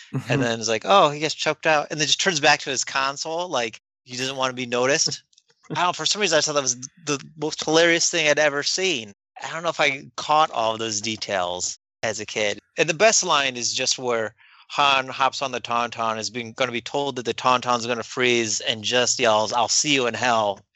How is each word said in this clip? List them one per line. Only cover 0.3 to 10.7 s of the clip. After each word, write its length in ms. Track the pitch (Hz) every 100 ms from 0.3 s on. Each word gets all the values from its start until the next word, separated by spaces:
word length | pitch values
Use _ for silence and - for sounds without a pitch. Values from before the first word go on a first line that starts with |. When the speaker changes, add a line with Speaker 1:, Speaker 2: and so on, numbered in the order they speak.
Speaker 2:
and 100 | 127
then 180 | 120 117
is 80 | 110
like, 160 | 110 -
"Oh, 240 | 196 160
he 100 | 147
gets 140 | 151
choked 320 | - - 151 165
out," 220 | 156 147
and 100 | 151
then 60 | 147
just 160 | -
turns 180 | - 165
back 200 | 151 147
to 100 | -
his 140 | 127
console, 640 | - 139 135 139 160 160 180
like, 340 | 143 113 107 _ _ -
he 100 | 127
doesn't 180 | 131 135
wanna 160 | 131
be 140 | 123 123
noticed. 560 | 120 127 143 - - _ _ _ _ -
I 40 | 151
don't 80 |
know, 80 | 175
for 120 | 170
some 160 | 156 202
reason, 160 | 202 156
I 40 |
thought 120 | 147
that 80 | 147
was 140 | 131 123 123 _ 156
the 120 | 143 143 156
most 260 | 151 -
hilarious 460 | - 156 170 170 -
thing 180 | 170 151
I'd 120 | 147
ever 220 | 151 143
seen. 500 | 139 - 185 151 107 101 _ -
I 80 | 135
don't 120 | 156
know 80 | 170
if 100 | 156
I 220 | 151 139 143 -
caught 340 | - 151 156
all 240 | - 113